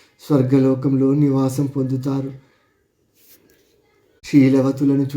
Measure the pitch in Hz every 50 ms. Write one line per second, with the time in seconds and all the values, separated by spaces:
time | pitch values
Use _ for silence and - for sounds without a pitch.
0 | _ _ _ _ - - 151 135 127 123 139 135 131 135 131 127 131 143 135 131
1 | 135 135 139 147 147 139 135 135 135 131 131 139 147 135 - 139 131 127 131 127
2 | 127 143 135 135 135 135 131 - _ _ _ _ _ _ _ _ _ _ _ _
3 | _ _ _ _ _ _ - _ _ _ _ _ _ _ _ _ _ _ _ _
4 | _ _ _ _ - - - 143 131 131 135 135 131 135 131 - 147 139 139 139
5 | 139 123 -